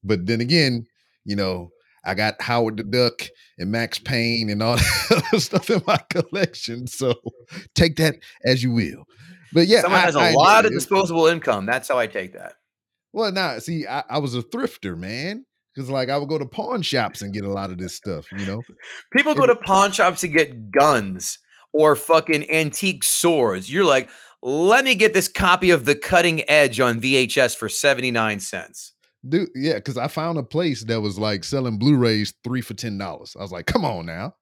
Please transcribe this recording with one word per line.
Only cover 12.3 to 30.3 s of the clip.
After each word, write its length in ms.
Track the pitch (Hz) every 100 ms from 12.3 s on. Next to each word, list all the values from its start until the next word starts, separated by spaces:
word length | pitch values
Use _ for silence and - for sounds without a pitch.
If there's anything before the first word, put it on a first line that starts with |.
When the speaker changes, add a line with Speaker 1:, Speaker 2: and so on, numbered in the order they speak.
Speaker 2:
that. 200 | 92 - - _ _ _ _ _
Speaker 1:
Well, 180 | 190 220
nah, 280 | 190 180 113
see, 260 | 127 165 147
I, 180 | 135 -
I 80 | 139
was 160 | 143
a 80 | 123
thrifter, 560 | 117 233 269 - 98 85
man. 480 | 90 117 165 220 269 _ _
'Cause, 160 | - 131
like, 200 | 135 131
I 80 | 139
would 100 | 143
go 100 | 156
to 80 | 143
pawn 360 | - 214 247
shops 400 | 160 135 104 -
and 120 | 101
get 120 | 101 101
a 40 |
lot 200 | 98 98
of 80 | 90
this 180 | 90 -
stuff, 300 | 104 82 - 95
you 80 | 98
know? 160 | 104 120 - - - - 330
Speaker 2:
People 180 | 311
go 100 | 285
Speaker 1:
And 60 | 262
Speaker 2:
to 40 | 240
pawn 380 | - 190 202
shops 260 | 190 185 180
to 80 | 180
get 420 | 151 - 120 107
guns 680 | 139 147 131 101 92 - - _ _ _
or 240 | 151 156 143
fucking 560 | - 160 160 151 147
antique 540 | 160 156 - 196 151 -
swords. 680 | - 175 160 117 95 95
You're 140 | 151 185
like, 240 | 135 127 - - _
"Let 420 | 127 143 180 240
me 120 | 269 220
get 180 | 214
this 160 | 190 180
copy 400 | - 196 185 185
of 160 | 170 120
The 100 | 143
Cutting 480 | - 180 170 160 -
Edge 320 | 151 139 113
on 180 | 127 117
V 160 | 127 135
H 220 | 127 -
S 180 | 123 -
for 140 | 110
seventy-nine 720 | - 147 127 127 117 110 104
cents." 500 | 95 95 87 - - _ _ _ 131
Speaker 1:
Dude, 220 | 160 196
yeah, 260 | 127 143 107
'cause 180 | 117 123
I 100 | 131
found 320 | - 160